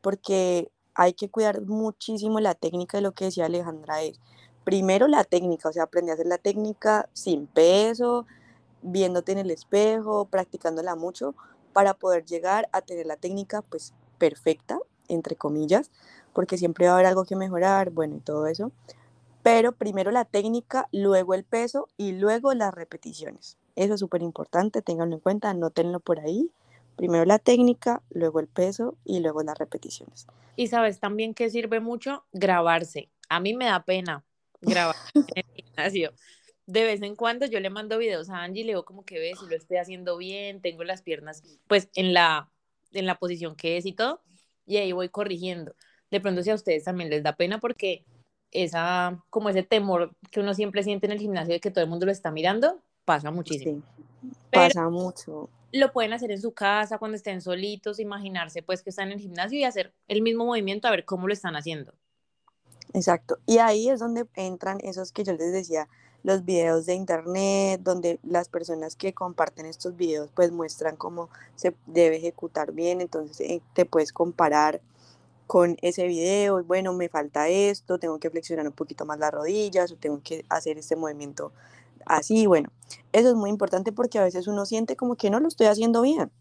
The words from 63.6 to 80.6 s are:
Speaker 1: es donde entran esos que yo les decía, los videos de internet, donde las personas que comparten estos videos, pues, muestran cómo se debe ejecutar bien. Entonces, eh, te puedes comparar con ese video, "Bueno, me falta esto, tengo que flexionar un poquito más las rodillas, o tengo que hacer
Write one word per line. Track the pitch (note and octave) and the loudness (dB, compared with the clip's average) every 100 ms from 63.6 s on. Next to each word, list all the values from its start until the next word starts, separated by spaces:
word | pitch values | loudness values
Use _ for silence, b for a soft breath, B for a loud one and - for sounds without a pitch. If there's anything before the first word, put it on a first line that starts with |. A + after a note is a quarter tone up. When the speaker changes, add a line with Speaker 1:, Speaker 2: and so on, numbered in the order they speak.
| A3+ G#3+ A#3 | 6 4 2
Speaker 1:
es | C4 | 0
donde | A#3 A#3 A#3 | -2 -6 -8
entran | - F#3 F3+ F#3+ G3 | -8 -8 -6 -6 -6
esos | G3 F#3 F#3 | -8 -10 -10
que | - | -6
yo | G3 | -4
les | E3 E3 | -2 -2
decía, | F#3 F3 D#3+ D3+ b b b | -2 -2 -6 -6 b b b
los | - F#3+ | 0 0
videos | F3+ F3+ E3 E3 D#3+ | 2 2 2 2 0
de | |
internet, | F3+ F#3+ E3 E3 F#3 G3 G3 G3 F#3+ | -4 -2 -4 -2 -2 0 2 2 0
donde | F#3 F3+ E3+ E3+ | 0 0 0 -4
las | - F3 F3 | -2 -2 -2
personas | F3 E3 E3 D#3+ - | -6 -6 -8 -8 -6
que | F#3+ | -8
comparten | F#3 F#3 F3 D#3 - D#3+ | -6 -8 -2 -4 -4 -16
estos | E3 F3+ F3 | -10 -10 -4
videos, | F3 D3+ D3 | -2 -2 -6
pues, | - F3 | 2 2
muestran | E3+ D#3+ - D#3 D#3 | 2 -8 -4 -6 -6
cómo | F#3 F3 E3+ B B | -10 -8 -12 B B
se | - F3+ F3 - | -4 -4 -4 -4
debe | E3 E3 D#3+ | 4 4 4
ejecutar | E3 E3+ E3+ - E3 | -4 -6 -8 -6 -6
bien. | D#3 E3+ F3+ | -2 -2 -2
Entonces, | F3+ D#3+ D3+ D3+ | -4 -6 -8 -8
eh, | D#3 E3+ _ | -6 -6 _
te | - | 0
puedes | F3 E3 D3+ | 2 2 0
comparar | - E3+ E3+ D#3+ D3 D3+ D3+ _ b b b b _ _ | 0 -2 2 4 6 4 0 _ b b b b _ _
con | F3+ F3 E3 | 4 4 2
ese | F3 F3 F3+ | -2 -2 -2
video, | E3+ E3+ G3+ G3+ F#3+ | 0 0 2 2 0
"Bueno, | E3+ F#3 F#3 | 0 0 0
me | F3+ F3 | -2 -2
falta | D#3+ D3 D3 D3+ | -2 -2 0 2
esto, | F#3 G3+ G3+ - F3+ | 4 2 0 -4 -4
tengo | E3+ D#3 | -2 -4
que | E3 | -4
flexionar | E3 D#3+ E3 D3+ | -6 -6 -4 -6
un | |
poquito | C#3+ D3+ D3+ D3+ | -6 -10 -8 -8
más | D3+ | -2
las | D3+ | -2
rodillas, | D3 D#3 G3+ G#3 F#3 F3 | -2 -2 -2 0 0 0
o | E3+ | -2
tengo | D#3 D3 | -6 -6
que | - D#3+ - | -8 -12 -4
hacer | E3 | -4